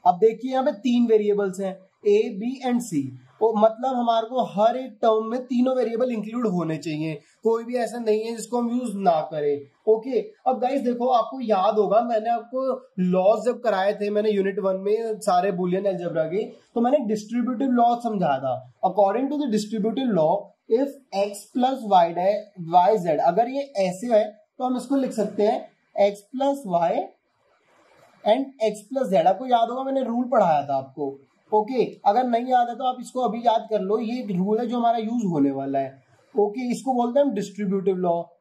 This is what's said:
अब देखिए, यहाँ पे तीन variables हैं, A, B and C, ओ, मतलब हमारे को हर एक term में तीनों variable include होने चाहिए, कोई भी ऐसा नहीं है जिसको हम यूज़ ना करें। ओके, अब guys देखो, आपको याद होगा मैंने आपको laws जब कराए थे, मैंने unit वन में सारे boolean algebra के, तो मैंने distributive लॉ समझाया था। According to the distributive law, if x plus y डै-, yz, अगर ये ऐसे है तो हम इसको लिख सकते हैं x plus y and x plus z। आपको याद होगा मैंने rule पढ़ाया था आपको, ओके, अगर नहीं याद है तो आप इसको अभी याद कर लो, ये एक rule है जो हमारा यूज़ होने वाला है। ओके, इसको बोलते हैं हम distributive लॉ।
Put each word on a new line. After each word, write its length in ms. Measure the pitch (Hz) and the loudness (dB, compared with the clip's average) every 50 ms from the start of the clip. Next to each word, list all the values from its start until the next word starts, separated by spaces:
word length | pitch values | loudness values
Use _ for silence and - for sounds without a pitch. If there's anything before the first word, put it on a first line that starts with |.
| _ | _
अब 140 | 175 180 175 | 2 2 4
देखिए, 320 | 214 226 220 - - 262 | 2 2 2 0 -6 -2
यहाँ 120 | 254 262 262 | -2 0 0
पे 80 | 294 | 0
तीन 340 | - - - 254 240 240 240 | -2 0 0 2 2 2 4
variables 520 | 220 220 214 208 208 202 202 202 196 185 196 | 4 4 4 4 2 0 0 0 -2 -4 -4
हैं, 120 | 196 190 185 - - _ _ _ - | -6 -6 -8 -10 -18 _ _ _ 2
A, 140 | 208 202 214 233 254 202 190 | 4 4 4 2 0 -4 -6
B 80 | 220 247 269 254 262 | -6 -6 -6 -4 -2
and 160 | 254 247 233 | -2 -2 -2
C, 160 | - - 170 143 131 123 - - - _ _ _ | -2 -2 -4 -4 -4 -4 -10 -16 -20 _ _ _
ओ, 100 | 214 226 214 | 0 0 4
मतलब 380 | 208 214 220 220 226 247 262 262 | 4 4 4 4 0 -4 -4 -2
हमारे 320 | 240 240 233 233 226 226 | 0 0 2 0 0 -2
को 160 | 226 254 254 220 160 | -2 -2 -4 -4 -2
हर 260 | 156 190 214 233 240 | 0 2 2 2 2
एक 160 | 254 262 247 - _ | 0 -8 -10 -8 _
term 280 | - 226 220 220 220 220 | 2 2 2 2 0 -2
में 100 | 240 262 254 | -6 -6 -4
तीनों 280 | - 262 240 247 262 262 | -2 0 2 2 2 2
variable 360 | 254 233 226 233 220 254 247 | 0 -2 -2 0 -2 -2 -2
include 340 | 240 214 - 220 226 247 240 208 | -2 -6 -6 -6 -6 -2 -2 0
होने 280 | 180 175 165 160 156 | 0 0 -2 -2 -4
चाहिए, 380 | 151 - 170 156 151 156 160 156 147 _ _ _ _ - | -4 -6 -6 -6 -4 -4 -6 -6 -8 _ _ _ _ 0
कोई 200 | 220 226 233 233 | 0 0 0 -2
भी 120 | 233 240 | -4 -2
ऐसा 220 | 247 233 202 214 240 | -2 -2 -2 -4 -4
नहीं 220 | 233 220 214 214 220 | 0 0 0 0 0
है 100 | 233 233 | -4 -8
जिसको 220 | 220 185 - 240 240 | -10 -8 -4 -2 -2
हम 100 | 240 233 | -2 0
यूज़ 260 | 240 247 247 208 190 196 | -2 -2 -4 -4 -6 0
ना 160 | 196 180 165 156 156 - | 2 2 2 2 -2 -4
करें। 600 | 160 151 147 147 143 143 - - _ _ _ 220 | -6 -2 -2 -2 -2 -2 -6 -16 _ _ _ 2
ओके, 280 | 220 220 226 269 254 202 - - - _ _ | 2 2 0 -2 -2 -2 -4 -4 -16 _ _
अब 140 | 254 262 - | -2 -2 0
guys 220 | 254 247 285 269 | -2 -2 -2 0
देखो, 260 | 226 247 240 - 240 254 | 0 -2 -2 0 0 2
आपको 320 | 254 233 226 - 269 269 | 2 2 2 0 -6 -8
याद 380 | 247 214 208 185 185 214 226 214 | -2 0 2 2 2 2 2 2
होगा 220 | 202 180 196 226 | 2 4 4 2
मैंने 280 | 240 240 233 214 220 233 | 2 2 -2 -2 0 0
आपको 320 | 233 233 220 - 254 262 262 262 247 - - _ _ 185 | -2 -4 -4 -6 -6 -4 -2 -2 -4 -6 -8 _ _ -2
laws 440 | 180 180 180 185 185 196 226 214 196 | 0 2 2 4 4 4 4 4 2
जब 140 | 247 247 247 | -2 -2 0
कराए 320 | - 226 196 185 190 202 214 | 0 0 0 2 2 0 0
थे, 160 | - 208 208 | 0 -4 0
मैंने 200 | 208 208 208 214 | 0 0 2 2
unit 280 | 208 196 190 196 190 202 | 2 2 0 0 -2 0
वन 180 | 190 196 185 | -2 0 -2
में 420 | 190 190 202 214 226 233 226 214 185 | 0 0 0 0 0 0 -4 -6 -4
सारे 300 | - 202 185 180 180 202 | 0 2 2 2 2 0
boolean 340 | 185 175 185 180 180 196 202 | -2 -2 -2 0 -2 0 0
algebra 380 | 202 185 175 175 170 151 165 156 | -2 -2 -2 -6 -4 -2 -2 -2
के, 180 | 156 175 208 240 | -2 -2 -4 -4
तो 360 | 240 - - _ _ _ 233 | -6 -10 -18 _ _ _ 0
मैंने 180 | 233 247 277 294 240 | 2 2 2 2 0
distributive 680 | 202 220 214 - - 226 247 240 247 254 214 277 254 | -2 -4 -4 -6 -6 -4 -4 -2 -2 -2 -2 -2 0
लॉ 160 | 247 240 233 240 240 240 | 2 4 4 4 2 0
समझाया 380 | 240 233 214 190 175 151 135 131 | -2 -4 -2 0 0 0 0 -2
था। 160 | 135 131 123 - - - _ _ - 190 | -2 -4 -4 -6 -8 -16 _ _ -2 0
According 380 | 185 208 202 196 202 240 269 285 | 2 4 2 4 2 0 -2 -2
to 80 | 294 285 | -2 -4
the 80 | 294 240 214 | -2 -2 -2
distributive 580 | 208 214 - 226 220 190 226 220 269 269 240 202 | -2 -2 -4 -6 -4 -2 -2 -2 -2 -2 0 2
law, 160 | 170 156 156 180 202 - - _ _ _ - | 2 2 2 0 -2 -4 -12 _ _ _ -2
if 220 | 220 247 277 277 - - _ _ - 196 202 | 0 0 0 -2 -4 -14 _ _ -2 -2 -2
x 180 | 208 208 - - _ _ | -2 -4 -12 -16 _ _
plus 280 | 254 247 262 269 247 226 202 196 | 0 0 0 0 -2 0 4 4
y 120 | 180 170 170 170 175 | 4 4 4 0 0
डै-, 180 | 180 196 214 208 - - _ 180 170 160 170 | 0 0 0 -2 -6 -12 _ -12 -8 2 4
yz, 420 | 180 175 196 220 208 170 170 151 147 147 | 6 6 6 4 2 2 0 0 2 2
अगर 220 | 170 175 202 240 247 | 2 2 2 0 0
ये 200 | 262 277 277 277 - 294 285 | -2 -6 -6 -6 -2 -2 -2
ऐसे 280 | 269 277 - 240 247 233 | -2 -2 -6 -2 2 2
है 100 | 208 220 214 - _ _ _ _ - | 2 2 2 -6 _ _ _ _ -6
तो 60 | 254 | -4
हम 120 | 254 254 | -4 -4
इसको 200 | 247 - - 277 | -4 -2 0 0
लिख 160 | 269 254 233 | 0 0 0
सकते 300 | - 214 196 180 - - | -2 -2 -4 -2 0 0
हैं 180 | 208 214 - - - - _ _ _ _ _ - 202 202 | 0 0 0 -2 -6 -12 _ _ _ _ _ 0 0 0
x 140 | 202 202 _ _ - | 0 -4 _ _ -6
plus 280 | 254 269 277 277 277 - 196 175 170 | -2 -2 -2 -2 -2 -4 -2 0 0
y 160 | 170 175 220 294 - - _ _ _ _ _ _ _ _ _ _ _ _ _ _ _ _ _ _ _ _ _ _ - | 0 0 0 -2 -4 -6 _ _ _ _ _ _ _ _ _ _ _ _ _ _ _ _ _ _ _ _ _ _ 2
and 220 | 208 220 269 269 - - - 220 | 2 2 2 0 -8 -6 -2 -2
x 120 | 214 - - - | -2 -2 -4 -12
plus 260 | _ 262 269 254 190 | _ -4 -4 -2 2
z। 160 | 190 175 160 | 2 4 4
आपको 200 | 185 196 - 262 | 4 2 2 0
याद 220 | 254 240 233 226 214 | 2 2 2 2 0
होगा 120 | 240 262 269 | -2 -6 -4
मैंने 180 | 269 269 269 247 | -2 -2 -2 -2
rule 200 | 220 233 247 254 240 | -2 -2 -4 -2 2
पढ़ाया 320 | 262 226 196 170 156 143 135 | 2 4 4 4 2 2 0
था 100 | 139 135 | 0 -4
आपको, 280 | 135 127 - _ 156 143 135 135 - - _ _ _ _ _ | -4 -4 -6 _ -6 -6 -6 -6 -10 -20 _ _ _ _ _
ओके, 300 | 214 208 214 214 262 247 185 - - - - | 0 0 2 2 0 0 0 0 -2 0 2
अगर 180 | 202 202 247 254 | 2 4 4 2
नहीं 220 | 247 233 226 247 | 2 0 -2 0
याद 220 | 262 254 247 240 240 | 2 2 2 2 2
है 60 | 233 | -2
तो 80 | 220 262 | -4 -4
आप 120 | 254 254 247 | -4 -4 -4
इसको 200 | 240 - - 254 | -12 -8 -6 -2
अभी 180 | 254 226 202 233 | -2 -2 -4 0
याद 260 | 233 240 220 226 220 - | 0 2 2 2 0 -2
कर 100 | 214 202 | -2 -2
लो, 180 | 190 190 208 233 | 0 0 -2 -2
ये 200 | 240 214 240 254 | -2 -4 -6 -6
एक 100 | 233 202 | -4 -4
rule 280 | 190 175 185 202 214 233 | -2 -2 0 0 0 -2
है 60 | 247 | -2
जो 120 | 220 240 240 | -2 -2 0
हमारा 200 | 233 233 233 233 | 2 2 0 0
यूज़ 280 | 220 220 240 247 208 | -2 -4 -4 -2 -2
होने 240 | 185 165 147 139 139 | -2 0 2 2 2
वाला 280 | 135 135 135 135 135 135 | 0 -2 -6 -2 -2 -2
है। 120 | 135 131 - - _ _ _ _ _ _ _ | -4 -4 -10 -18 _ _ _ _ _ _ _
ओके, 360 | 220 202 202 208 254 254 247 | 0 0 0 -2 -6 -4 -4
इसको 220 | 240 - - 262 254 | -6 -4 -4 -4 -2
बोलते 260 | 240 240 240 240 285 | 0 -2 0 2 2
हैं 60 | 285 | 2
हम 60 | 277 202 | 2 0
distributive 600 | 202 190 - - 208 208 180 196 196 180 196 185 | -4 -6 -6 -6 -6 -4 -2 -2 0 0 -2 -2
लॉ। 160 | 180 180 175 170 170 170 - _ _ | 0 0 0 0 -2 -4 -10 _ _